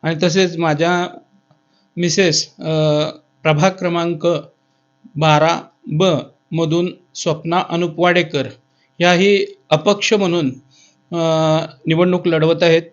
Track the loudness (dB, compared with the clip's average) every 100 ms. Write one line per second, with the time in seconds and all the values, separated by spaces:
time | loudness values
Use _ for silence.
0 | -6 -2 0 0 -2 0 -2 0 0 0
1 | -4 -10 _ _ _ _ _ _ _ -4
2 | -2 2 2 0 -6 -10 -4 0 0 0
3 | -2 -8 _ _ -2 2 0 0 -4 -2
4 | -4 -2 -2 -2 -6 _ _ _ _ _
5 | -16 -2 2 4 4 0 -6 _ -6 0
6 | 0 0 -4 _ _ -4 -2 0 -2 -6
7 | _ -8 -6 -4 -2 -4 -2 -4 -4 0
8 | 2 2 0 -4 -6 -10 _ _ _ _
9 | 2 4 4 2 0 -10 _ 0 2 0
10 | 0 0 2 0 -2 -6 _ _ _ _
11 | _ -4 0 2 2 0 -2 -10 -2 0
12 | 2 0 0 0 2 2 2 2 0